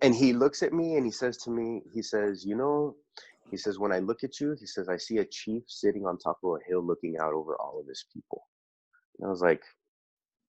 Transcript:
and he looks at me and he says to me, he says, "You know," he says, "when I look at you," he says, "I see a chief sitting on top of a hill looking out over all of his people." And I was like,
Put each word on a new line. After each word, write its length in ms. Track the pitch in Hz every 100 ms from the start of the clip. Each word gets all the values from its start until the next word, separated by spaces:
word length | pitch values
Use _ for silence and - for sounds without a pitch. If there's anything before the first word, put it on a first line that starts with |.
and 100 | 135
he 180 | 117 131
looks 300 | 120 143 -
at 100 | 170
me 240 | 165 165 151
and 80 | 120
he 60 |
says 240 | - 127 117
to 60 | 120
me, 320 | 117 113 110 -
he 80 | 113
says, 420 | - 107 104 92
"You 120 | 95 113
know," 400 | 139 147 147 143 _ - - _ -
he 40 | 98
says, 220 | 104 95
"when 140 | 104
I 80 | 92
look 240 | 95 117
at 160 | 135 -
you," 160 | 147 147
he 80 | 104
says, 220 | - 92
"I 80 | 87
see 220 | - 110
a 60 |
chief 380 | 95 - - 113 -
sitting 360 | - 101 98
on 140 | 98 87
top 200 | 80 -
of 80 | 92 80
a 80 | -
hill 140 | 90
looking 300 | 87 82 82 80
out 100 | 78
over 220 | 78 78 -
all 160 | 71 76
of 60 | 71
his 180 | 65 -
people." 280 | 78 - - - _ _ _ _ _ _ -
And 80 | 95
I 20 |
was 100 | 90 87
like, 120 | 78 - _ _ _ _ _ _ _